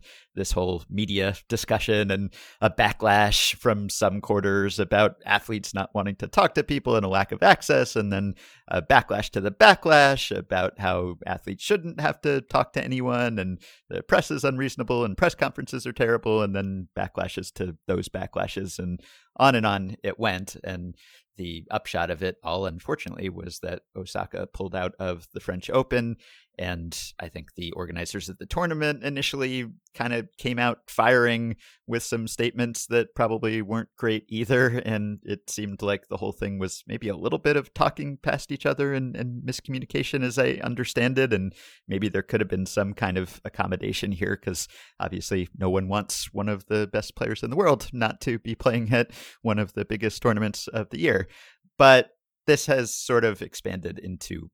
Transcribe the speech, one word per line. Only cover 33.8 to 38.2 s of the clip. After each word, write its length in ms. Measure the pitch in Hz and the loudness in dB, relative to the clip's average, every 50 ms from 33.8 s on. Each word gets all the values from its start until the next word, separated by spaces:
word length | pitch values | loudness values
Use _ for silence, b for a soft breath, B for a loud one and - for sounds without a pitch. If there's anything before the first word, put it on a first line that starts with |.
| 107 - _ - | -4 -6 _ -2
great 280 | 123 113 110 107 - - | 0 0 0 0 -2 -6
either. 400 | 113 110 117 - 135 123 127 123 120 123 - | -4 -4 0 2 4 4 4 4 2 0 -2
And 320 | 110 110 104 104 104 104 - - | -2 -2 -2 -2 -4 -6 -8 -6
it 260 | - 104 - - - | -8 -8 -8 -6 -10
seemed 320 | - - 107 101 98 - | -8 -8 -6 -8 -6 -4
like 260 | 107 101 101 98 _ - | -2 -2 -2 -2 _ -8
the 100 | - 92 | -8 -6
whole 140 | 104 101 | -4 -6
thing 280 | 101 - 104 101 98 95 | -6 -4 -6 -6 -4 -4
was 240 | 95 92 - - - | -4 -6 -6 -10 -10
maybe 220 | - - - 113 104 | -10 -10 -6 -4 -6
a 100 | 98 - | -6 -4
little 220 | - 117 - 151 | -4 -4 -4 0
bit 180 | - 147 147 143 | 0 2 2 2
of 160 | 131 - - | -2 -4 -2
talking 440 | - 147 151 - - 147 143 139 | 0 0 0 0 -4 -10 -10 -10
past 340 | - | -6